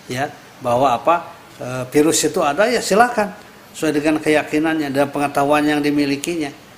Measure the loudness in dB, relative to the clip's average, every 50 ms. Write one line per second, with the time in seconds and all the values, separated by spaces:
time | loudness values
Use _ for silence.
0 | -12 -8 -6 -6 -6 -6 -8 -14 -20 -20 -16 -8 -2 0 0 2 2 2 2 2
1 | 2 2 0 0 -2 -8 -16 -20 -20 -20 -16 -12 -10 -8 -8 -8 -6 0 4 4
2 | 4 4 4 2 0 0 0 0 0 0 2 2 2 2 0 -2 -2 2 4 4
3 | 4 4 2 -2 -4 -4 -6 -12 -20 -20 -20 -20 -20 -20 -10 -4 -4 -2 0 0
4 | 0 0 0 0 2 2 2 2 0 0 -2 -2 0 0 -2 -2 -4 -2 0 0
5 | -2 0 -2 -4 -4 -2 0 0 2 2 2 2 2 2 0 0 0 0 0 0
6 | 0 0 -2 -4 -4 -6 -6 -6 -6 -8 -10 -14 -20 -20 -20